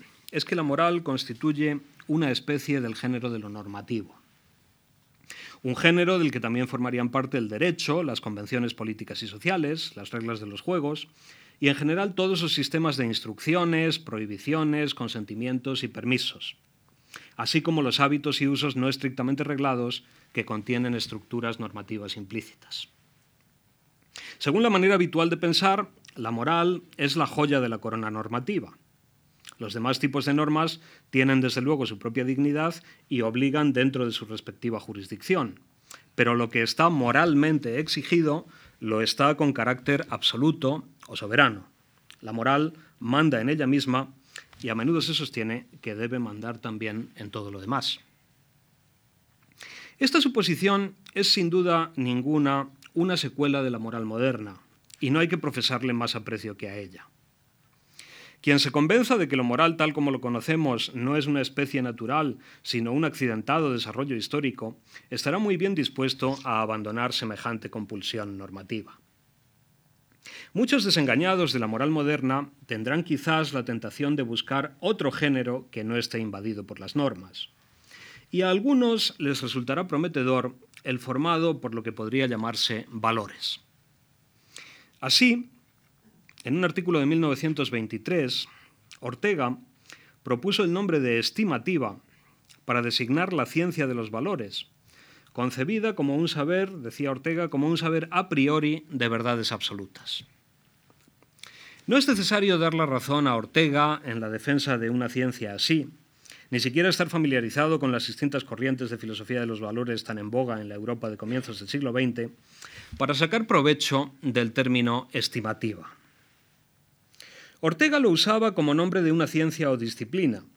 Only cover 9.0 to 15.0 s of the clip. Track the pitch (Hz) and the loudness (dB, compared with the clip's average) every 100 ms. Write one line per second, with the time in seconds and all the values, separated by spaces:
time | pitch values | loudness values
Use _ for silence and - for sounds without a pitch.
9 | 104 - 107 104 170 190 147 160 - - | -10 -10 -12 -6 -2 0 0 -4 -8 -12
10 | 101 120 113 110 104 101 - 180 143 151 | -10 -8 -6 -6 -8 -10 -4 -2 -2 -4
11 | - _ - - - - 143 143 147 170 | -10 _ -20 -20 -20 0 2 2 2 2
12 | 202 185 190 180 165 147 135 160 160 135 | 0 0 0 0 0 0 0 0 0 0
13 | 117 110 113 104 156 175 170 160 160 151 | 0 -2 -6 -6 0 2 2 2 2 0
14 | - 110 104 101 - 156 156 151 147 - | -4 -8 -6 -6 -2 0 2 2 0 -2